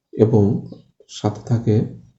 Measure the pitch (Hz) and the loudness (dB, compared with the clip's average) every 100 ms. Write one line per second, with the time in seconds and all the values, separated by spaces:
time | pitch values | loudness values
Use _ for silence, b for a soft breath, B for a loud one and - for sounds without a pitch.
0 | _ - 110 110 101 - - - _ _ | _ 0 2 4 2 0 -6 -18 _ _
1 | _ - 107 - - 113 - 107 - - | _ -6 -6 -4 -4 -2 0 0 0 -8
2 | - | -20